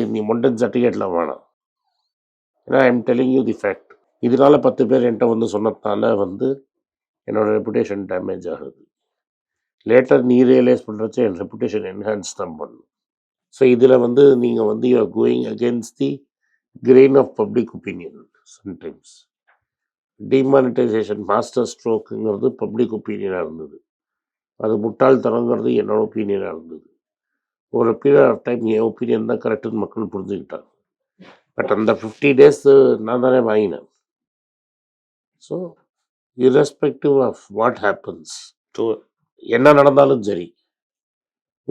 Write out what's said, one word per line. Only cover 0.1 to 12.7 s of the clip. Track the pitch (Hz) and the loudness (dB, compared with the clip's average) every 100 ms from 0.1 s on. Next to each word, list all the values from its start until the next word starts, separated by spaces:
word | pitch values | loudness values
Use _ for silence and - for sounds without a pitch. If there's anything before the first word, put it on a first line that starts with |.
நீ | 110 107 | -4 -4
மொண்டன் | 117 131 113 | -2 -2 -2
சர்டிஃபிகேட்லாம் | 113 123 120 104 98 85 | -4 -2 -2 -2 -6 -4
வேணாம். | 80 - _ _ _ _ _ _ _ _ _ _ _ _ - | -6 -8 _ _ _ _ _ _ _ _ _ _ _ _ -4
ஏன்னா | 127 127 | 2 2
I | |
am | 120 110 | 2 -2
telling | 120 131 127 | -2 0 0
you | 113 | -2
the | 104 | -4
fact. | 101 92 _ _ _ _ 120 | -6 -6 _ _ _ _ -2
இதனால | 127 139 143 127 | 4 4 4 2
பத்து | 127 117 | -2 0
பேர் | 131 120 | 0 0
என்கிட்ட | 107 120 | 0 -2
வந்து | 113 110 104 | 0 -2 -4
சொன்னதுனால | 110 104 107 104 113 104 | -4 -6 -6 -4 -2 -2
வந்து | 95 101 127 135 _ _ _ _ _ _ - | -4 -4 -6 -6 _ _ _ _ _ _ -8
என்னோட | 107 107 107 | -4 -2 -2
ரெப்யூட்டேஷன் | 113 110 107 101 95 | -2 -4 -4 -6 -8
டேமேஜ் | 92 95 92 87 | -8 -8 -10 -10
ஆகுது. | 76 67 - _ _ _ _ _ _ _ _ _ _ - | -12 -14 -20 _ _ _ _ _ _ _ _ _ _ 2
லேட்டர் | 123 131 139 123 | 2 4 2 4
நீ | 123 | 4
ரியலைஸ் | 127 131 123 123 - | 4 4 4 0 -2
பண்றச்ச | 107 110 - 113 | -8 -8 -2 -4
என் | 87 | -4
ரெப்யூட்டேஷன் | 98 110 120 104 95 | -10 -8 -6 -6 -8
என்ஹான்ஸ் | 98 104 104 87 - | -10 -8 -8 -8 -12
தான் | 90 76 | -12 -12
பண்ணும். | - | -16